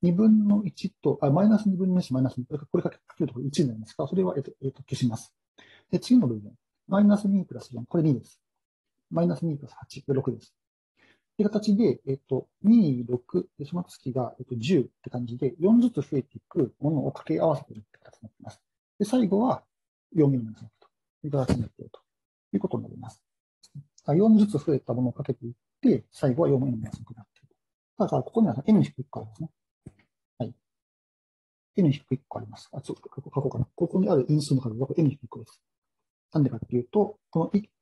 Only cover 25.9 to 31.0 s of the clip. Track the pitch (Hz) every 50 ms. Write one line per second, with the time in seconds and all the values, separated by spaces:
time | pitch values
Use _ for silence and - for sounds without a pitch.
25.9 | 156 107 - _ _ - - 135 120 147 170 139 143 127 135 135 117 110 107 107
26.9 | - - - - - 113 - _ _ _ _ _ _ _ _ _ _ _ _ _
27.9 | _ - 202 - 151 135 - - - 226 226 170 - 139 - - 214 180 139 -
28.9 | - - - - - 113 110 107 - - 160 156 - _ _ _ _ _ _ -
29.9 | - _ _ _ _ _ _ _ _ - 120 117 120 - _ _ _ _ _ _
30.9 | _ _